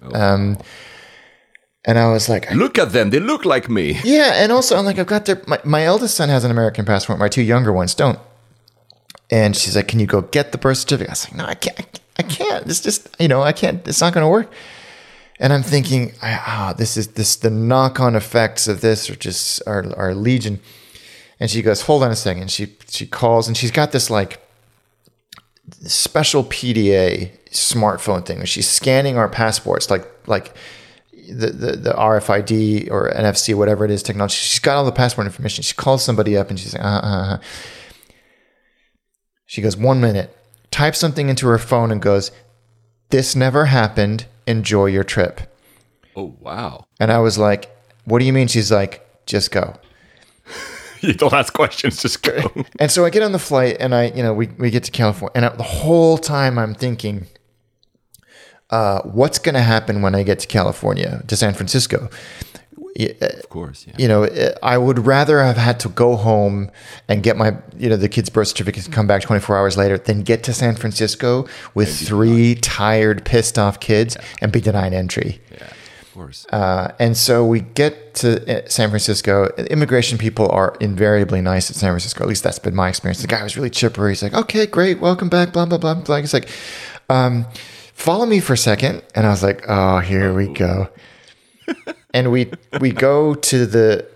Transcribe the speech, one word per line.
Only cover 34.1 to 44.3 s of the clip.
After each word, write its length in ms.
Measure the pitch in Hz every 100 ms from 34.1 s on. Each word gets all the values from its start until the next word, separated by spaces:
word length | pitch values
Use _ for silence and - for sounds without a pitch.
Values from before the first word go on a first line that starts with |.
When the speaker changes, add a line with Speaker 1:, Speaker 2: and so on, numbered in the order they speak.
| 104 101
Speaker 2:
She's 240 | - - -
got 180 | 147 143
all 80 |
the 80 | 135
passport 340 | 127 123 - 101
information. 360 | - 120 -
She 120 | -
calls 280 | - 139 131
somebody 320 | 127 107 107 101
up 140 | 98
and 80 | 95
she's 160 | 98
like, 80 | -
"Uh, 40 | 101
uh, 460 | 101 104 95 95
uh." 40 | 101 - - - - - - _ _ _ _ _ _ _ _ _ _ _ _ _ _ -
She 160 | -
goes, 140 | 107 101
"One 240 | 123 131
minute," 360 | 117 101 - _ _ _ -
types 280 | - 147 147
something 300 | 165 147 139
into 180 | 127 127
her 100 | 113
phone 320 | - 120 113
and 100 | 107
goes, 280 | 101 101 - - _ _ _ _ _ _ -
"This 240 | 135 135
never 320 | 131 131 139 151
happened. 600 | 131 107 107 104 110 -